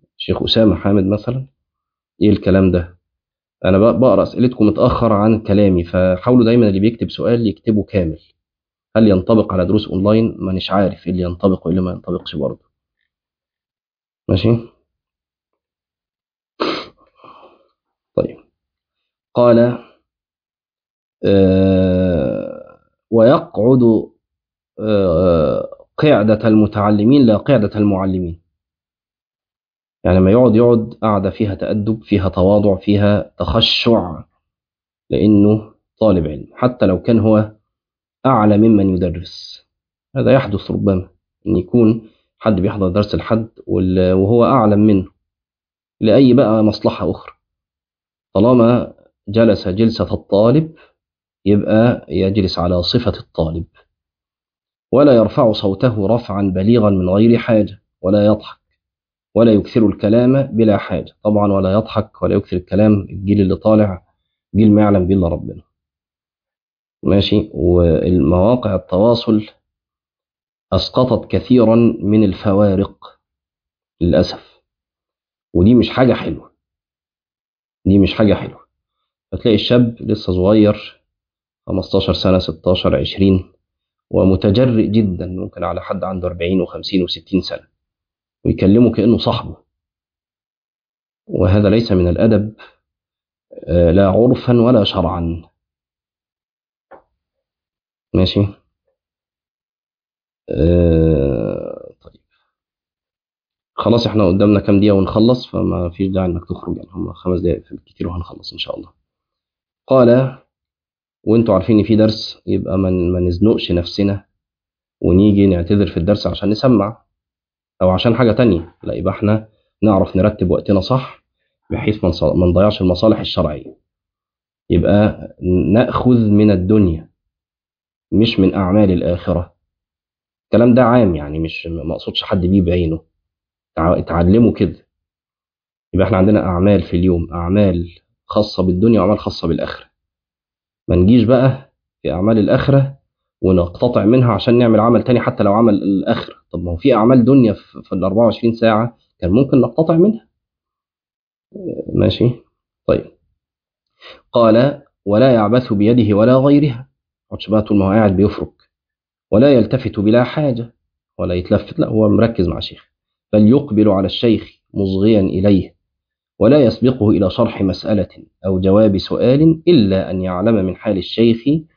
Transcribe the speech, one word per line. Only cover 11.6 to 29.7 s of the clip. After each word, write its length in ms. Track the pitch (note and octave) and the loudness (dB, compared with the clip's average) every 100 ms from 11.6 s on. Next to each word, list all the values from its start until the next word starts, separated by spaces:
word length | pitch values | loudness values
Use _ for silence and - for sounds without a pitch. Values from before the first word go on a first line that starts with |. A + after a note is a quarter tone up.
| E2 | -2
وإيه 100 | F#2 | -4
اللي 40 | F#2 | -4
ما 60 | |
ينطبقش 440 | F2+ - F2+ - D#2+ | -8 -8 -10 -10 -8
برضه. 240 | C2+ - _ _ _ _ _ _ _ _ _ _ _ _ _ _ _ _ - | -8 -10 _ _ _ _ _ _ _ _ _ _ _ _ _ _ _ _ -4
ماشي؟ 200 | F#2+ A2 A#2 - _ _ _ _ _ _ _ _ _ _ _ _ _ _ _ _ _ _ - - - - _ _ _ - - - _ _ _ _ _ _ - | 0 0 -2 -4 _ _ _ _ _ _ _ _ _ _ _ _ _ _ _ _ _ _ -10 -8 -8 -12 _ _ _ -20 -20 -20 _ _ _ _ _ _ -6
طيب. 220 | - - _ _ _ _ _ _ _ _ _ - A#2+ A#2 A#2+ A#2+ - _ _ _ _ _ _ _ _ _ _ _ _ _ - | -6 -8 _ _ _ _ _ _ _ _ _ 0 2 4 2 -2 -12 _ _ _ _ _ _ _ _ _ _ _ _ _ 0
آه، 1500 | G2 F#2+ F#2+ F#2+ F#2 F#2 F#2 F#2 E2+ C2 G#1 G1+ G1+ G1+ _ _ _ - | 4 4 2 2 2 0 0 0 -2 -2 -6 -10 -14 -20 _ _ _ -2
ويقعد، 1000 | A2+ A2+ E3 - - A#2 C3 A#2 A2 - _ _ _ _ _ _ - | 4 4 4 0 -2 2 4 4 2 -2 _ _ _ _ _ _ -10
آه، 1080 | G#2+ G#2 F#2+ E2 F#2 E2+ C#2+ A1+ - - _ - | -2 0 2 2 2 2 0 -2 -6 -14 _ -2
قعدة 500 | D3+ B2 G#2+ G#2+ A2+ | 2 2 2 0 2
المتعلمين 800 | A2 G#2 A2 G#2 G#2 G#2+ C#3+ B2 | 2 2 0 -2 0 2 4 4
لا 120 | G2+ | 2
قعدة 340 | - C3 G2+ G#2+ | 2 0 0 -2
المعلمين. 640 | G#2 G2 F#2+ F#2 F2+ E2 _ _ _ _ _ _ _ _ _ _ _ _ _ | -2 -2 -2 -4 -6 -10 _ _ _ _ _ _ _ _ _ _ _ _ _